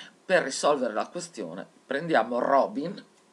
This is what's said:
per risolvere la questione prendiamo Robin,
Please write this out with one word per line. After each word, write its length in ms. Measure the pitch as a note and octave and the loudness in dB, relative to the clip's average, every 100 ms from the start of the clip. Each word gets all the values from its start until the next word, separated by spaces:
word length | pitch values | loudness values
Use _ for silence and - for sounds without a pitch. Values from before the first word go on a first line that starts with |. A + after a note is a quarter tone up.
| - _ - | -18 _ 0
per 180 | F#3 | 0
risolvere 500 | B2+ C3 D3 D3 B2 | 0 0 0 2 0
la 140 | G#2+ - | -2 -4
questione 580 | F3 E3+ - F2 F2+ - _ - | -6 -12 -10 -10 -10 -14 _ -6
prendiamo 540 | C3+ E3 C#3+ A#2 A#2+ | -4 2 2 2 0
Robin, 640 | - C#3 G#2 G#2+ D#3 - - _ _ | 4 4 4 0 -6 -8 -16 _ _